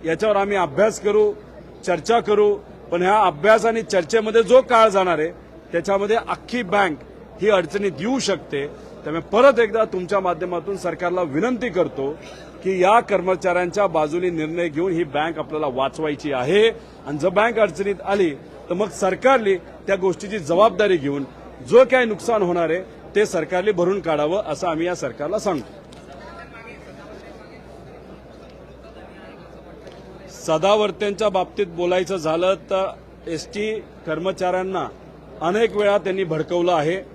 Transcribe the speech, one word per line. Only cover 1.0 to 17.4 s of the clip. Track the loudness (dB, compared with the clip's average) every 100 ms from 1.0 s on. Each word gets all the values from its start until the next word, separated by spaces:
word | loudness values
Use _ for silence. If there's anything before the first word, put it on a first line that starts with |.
| 0 4 2 0 -16 -20 -20 -12 -4
चर्चा | -4 2 0
करू. | 4 4 4 2 -6 -20 -6
पण | 0
ह्या | 4 4
अभ्यास | 4 4 4 4 4
आणि | -2
चर्चेमध्ये | 0 0 2 0 4 2
जो | 6 6
काळ | 6 6 6
जाणार | 4 2 0
आहे, | -2 -6 -20 -20 -6
त्याच्यामध्ये | -4 0 -2 2 0
अख्खी | -2 -8 -4 -6
बँक | 0 2 2 -2 -12 -20 -20 -2
ही | 2
अडचणीत | 2 2 -2 -4 -2
येऊ | -4 -2
शकते. | -2 -4 -4 -6 -6 -10 -20 -12
त्यामुळे | -6 -6 0
परत | 6 6 6
एकदा | 0 0 0
तुमच्या | -2 -2 0
माध्यमातून | 0 -2 -4 -6 -6 -6
सरकारला | -6 -4 -4 -2
विनंती | -2 -2 -2 -2 -2
करतो | 0 -2 -2 -6 -6 -14 -18 -20 -8
की | -4 2
या | 4 4
कर्मचाऱ्यांच्या | 4 -2 0 0 0 0 0 0 0
बाजूने | 0 0 -2 -2
निर्णय | -2 -4 -4 -4
घेऊन | -2 -2
ही | -2
बँक | -2 -2 -2 -4
आपल्याला | -6 -4 -4
वाचवायची | -2 -4 -2 -6 -4 -4
आहे. | -2 2 4 2 0 -18 -16 -8
आणि | -2
जर | 0
बँक | 2